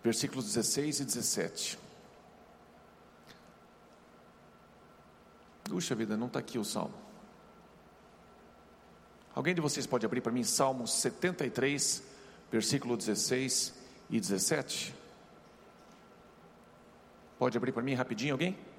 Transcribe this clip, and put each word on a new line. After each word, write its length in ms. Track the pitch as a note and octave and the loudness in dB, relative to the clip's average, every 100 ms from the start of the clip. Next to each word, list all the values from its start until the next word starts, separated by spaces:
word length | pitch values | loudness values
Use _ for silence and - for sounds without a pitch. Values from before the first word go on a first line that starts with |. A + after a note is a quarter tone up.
versículos 440 | A#2 A2 C#3 C3 | 2 2 0 -2
dezesseis 540 | G#2+ A2+ G#2+ C#3+ D3+ C#3+ | -2 0 2 2 0 0
e 60 | |
dezessete. 720 | C3+ A#2 A2 G#2 - - - - - - - - - - - - - - - - - - - - - - - - - - - - - - - - - - - - - - - - - - | -2 0 0 0 0 -2 -6 -6 -12 -20 -20 -20 -20 -20 -20 -20 -20 -20 -20 -20 -20 -20 -20 -20 -20 -20 -20 -20 -20 -20 -20 -20 -20 -20 -20 -20 -20 -20 -20 -20 -20 -20 -20 -20 -20 -14
Puxa 280 | - - E3+ | -6 -4 -2
vida, 240 | A2+ G#2+ G#2+ | 0 2 0
não 120 | B2 | 0
tá 100 | - | -2
aqui 180 | - A#2+ | -2 -2
o 60 | |
salmo. 320 | G#2 G#2 - - - - - - - - - - - - - - - - - - - - - - - - - | -2 -2 -2 -6 -16 -20 -20 -20 -20 -20 -20 -20 -20 -20 -20 -20 -20 -20 -20 -20 -20 -20 -20 -20 -20 -20 -8
Alguém 180 | - C#3+ | -2 0
de 80 | F3+ | 2
vocês 240 | D3 C#3+ | 0 -2
pode 220 | B2+ B2 G#2+ | 0 0 2
abrir 140 | A#2+ | 0
pra 100 | A#2 | 0
mim 120 | B2 | 0
Salmo 440 | A2 - C3+ C3 A#2 | 0 4 4 2 -2
setenta 580 | - - - F3 F3 | 0 0 0 -2 0
e 60 | C3+ | -2
três, 500 | - C3+ C#3+ - - - - - - - | 2 2 2 0 0 -6 -20 -20 -20 0
versículo 480 | A2+ G#2+ C#3 B2 A#2 | 0 2 2 2 0
dezesseis 760 | G#2+ G2+ - B2+ C3 - - - - - - | 2 0 2 2 2 0 -2 -6 -20 -20 -2
e 100 | A2+ | 0
dezessete? 760 | G#2 F#2+ - D3+ - - - - - - - - - - - - - - - - - - - - - - - - - - - - | 2 2 4 2 0 -4 -6 -10 -18 -20 -20 -20 -20 -20 -20 -20 -20 -20 -20 -20 -20 -20 -20 -20 -20 -20 -20 -20 -20 -20 -20 0
Pode 200 | B2+ A#2 | 2 4
abrir 160 | B2 | 0
pra 100 | C3 | 0
mim 100 | C3 | 0
rapidinho, 400 | B2+ B2 A2 C#3 | 0 0 0 0
alguém? 240 | C3 F3 G3 - | 2 0 -2 -12